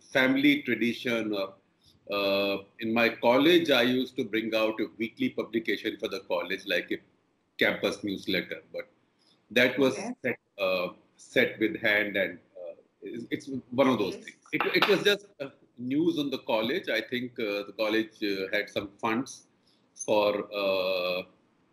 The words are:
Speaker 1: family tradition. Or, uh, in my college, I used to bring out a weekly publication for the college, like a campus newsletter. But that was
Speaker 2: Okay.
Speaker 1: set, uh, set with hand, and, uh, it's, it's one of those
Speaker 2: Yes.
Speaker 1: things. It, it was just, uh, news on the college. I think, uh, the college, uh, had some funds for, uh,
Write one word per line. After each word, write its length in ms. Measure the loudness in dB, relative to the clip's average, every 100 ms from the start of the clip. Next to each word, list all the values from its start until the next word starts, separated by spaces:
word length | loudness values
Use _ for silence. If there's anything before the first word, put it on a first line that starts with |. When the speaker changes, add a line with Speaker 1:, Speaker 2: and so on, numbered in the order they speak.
| _
Speaker 1:
family 500 | 2 2 4 4 4
tradition. 720 | 0 0 0 -2 -2 -2 -2
Or, 200 | -2 -4 -8 _ _ _ _ -6
uh, 520 | -2 2 2 0 -2 -6 -8
in 120 | -2
my 160 | 2 2
college, 640 | 4 4 6 6 6 6
I 120 | 4
used 340 | 4 2 -2 -4
to 80 |
bring 300 | -4 -2 -2
out 240 | 0 0 0
a 80 | -6 -4
weekly 320 | -8 -2 -4
publication 680 | -4 -4 -4 -2 -4 -4 -6
for 100 | -6
the 120 | -6 -4
college, 360 | -4 -4 -6 -2
like 240 | -2 -2
a 80 | -8 -8 _ _ _ _ 0
campus 460 | 0 2 -2 -4
newsletter. 560 | -6 -6 -2 -2 -4 -10 -12
But 160 | -12 -12 _ _ _ _ _ _
that 260 | 2 4 4
was 160 | 2
Speaker 2:
Okay. 180 | 2 -6 -6
Speaker 1:
set, 160 | -6 -6 _ -4
uh, 300 | -2 0 -2 -8 _ _
set 420 | -2 0 2 0
with 220 | -2 0
hand, 380 | 2 2 2 0
and, 200 | -2 -4 _ -16
uh, 120 | -16 -16 _ _
it's, 240 | -14 -12 -8
it's 200 | -10 -8 -10 -6
one 180 | 2 2
of 100 | 2
those 180 | -2 -4
Speaker 2:
Yes. 80 |
Speaker 1:
things. 120 | -14 -20 _
It, 100 | -4 0 2
it 60 | 2
was 140 | 4
just, 220 | 2 0 -4 -12
uh, 80 | -12 -12 _ -12
news 400 | -4 0 0 0
on 100 | -4
the 100 | -6
college. 500 | -2 0 0 -2 -2
I 100 | -2
think, 400 | -2 -6 -6 -6
uh, 240 | -4 -4 -6
the 40 | -4
college, 440 | 0 0 0 -4
uh, 320 | -4 -2 -2
had 140 | -4 -4
some 220 | -6 -8 -6
funds 440 | -2 -2 -4 -12 _ _ _ _ _
for, 560 | -12 0 2 2 0 -4
uh, 680 | -4 0 0 0 -2 -2 -4 -6 _ _ _ _